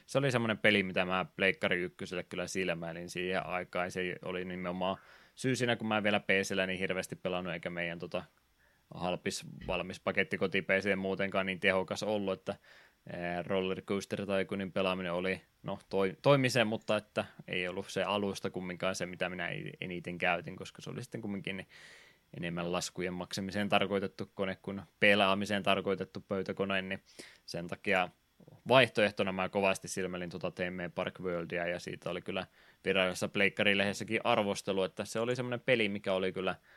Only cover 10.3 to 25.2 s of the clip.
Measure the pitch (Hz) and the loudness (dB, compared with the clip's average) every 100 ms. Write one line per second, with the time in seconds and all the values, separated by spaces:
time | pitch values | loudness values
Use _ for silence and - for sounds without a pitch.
10.3 | 95 95 95 90 98 101 95 95 95 98 | 0 0 0 2 2 4 2 0 0 0
11.3 | 98 95 90 98 95 92 101 104 107 98 | 0 0 0 2 2 2 -2 -2 0 0
12.3 | 95 - 98 - - - _ - 87 87 | -2 -4 -10 -12 -20 -20 _ -12 -6 -4
13.3 | 87 85 98 92 92 - 98 - 104 98 | -4 0 0 0 -2 -4 -4 -4 -4 0
14.3 | 95 95 101 95 98 95 92 90 87 92 | 0 0 -4 -4 0 0 0 -2 -2 -2
15.3 | 90 - _ - 98 - 98 98 - 139 | -4 -8 _ -10 -8 -2 2 2 4 4
16.3 | 143 127 120 110 113 - 107 - - 101 | 6 4 2 2 0 0 -2 -2 -4 -4
17.3 | - - 92 90 95 98 101 90 104 101 | -6 -6 -4 -4 -4 -4 -2 0 0 0
18.3 | 92 98 95 92 87 95 92 90 85 90 | -4 -6 -6 -6 -2 -2 -2 -4 -4 -4
19.3 | 90 87 98 - - 92 87 87 87 90 | -4 -4 -6 -8 -8 -8 -8 -8 -2 2
20.3 | 87 92 92 92 - - 95 117 117 110 | 0 -2 -12 -14 -14 -12 -10 -8 -8 -6
21.3 | 98 90 95 - - - - - _ _ | -6 -6 -8 -10 -18 -20 -20 -20 _ _
22.3 | - 87 85 85 90 - - 90 90 87 | -8 -6 -4 -2 -2 -4 -6 -6 -6 -8
23.3 | - 95 101 101 101 98 98 95 - 98 | -6 -4 -2 2 2 2 0 -2 -6 -10
24.3 | - 95 92 - 98 87 - 104 101 | -6 -4 -6 -8 -10 -10 4 6 8